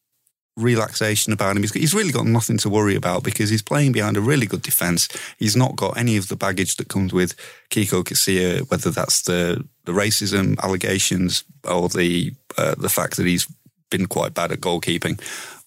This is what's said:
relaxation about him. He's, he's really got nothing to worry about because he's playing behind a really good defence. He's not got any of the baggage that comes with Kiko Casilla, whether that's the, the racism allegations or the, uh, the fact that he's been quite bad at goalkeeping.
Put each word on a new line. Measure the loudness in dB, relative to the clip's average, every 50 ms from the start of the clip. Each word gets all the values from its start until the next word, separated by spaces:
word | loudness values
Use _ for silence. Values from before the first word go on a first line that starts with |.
| _ _ _ _ _ _ _ _ _ _ _ -2
relaxation | 2 2 2 2 2 0 -2 -2 0 0 0 0 0 0 0
about | 0 2 2 2 2
him. | 0
He's, | 0 0
he's | 0 0 2 2
really | 2 0 0 0
got | 0 2
nothing | 4 2 2 2 2 0 0
to | 0 2
worry | 2 2 4 4 2
about | 2 0 0 -2 0 -2
because | -2 -2 0 0 0
he's | 0 0
playing | 0 0 2 2 4 4
behind | 4 2 0 0 0
a | 0
really | 2 2 2 2 2
good | 0 -2 -4
defence. | -4 -2 -2 0 0 0 2 0 0 -2 -4 -10 -12 -14 -8 -2
He's | -2 2 4
not | 4 2 2 2
got | -2 -2 -2 0 0
any | 0 2 2 0
of | 0 -2
the | -6 -2
baggage | -2 -2 0 0 0 -2 -2 -4
that | -6 -4
comes | -2 0 0 2 2
with | 2 2 2 0 -8 -16 -20 -20 -20 _ -6
Kiko | -2 -2 0 2 0 0 0
Casilla, | 0 -2 -2 0 2 2 2 2 2 2 0 0 0
whether | -2 0 0 0
that's | 0 0 -2 0 0 -2 0
the, | 0 0 2 2 0 0 -2 -4 -10 _ _ -8
the | -2
racism | 0 0 2 2 0 0 0 0 0 2 2 2 0 0
allegations | 0 -2 -2 0 0 0 0 0 2 0 0 0 0 0 0 -2 -6 _ -20 -14 -6
or | -2 -2 0 0 0
the, | 0 2 2 2 2 0 -2 -2 -6 -10 _ _ -4 -2
uh, | 0 0 -2 -2
the | -2 -2
fact | 0 0 -2 -2 -2 -2
that | 0
he's | 0 2 0 -2 -4 -8 _ _ -20 _ _ _ -6
been | -2 -2 -2 -2
quite | -2 -2 -2 -2 -2
bad | -4 -4 -2 -4
at | -4
goalkeeping. | -2 -2 -2 -2 -2 -2 -2 -2 -2 -4 -4 -6 -8 -12 -12 -12 -14 -16 -18 -20 -20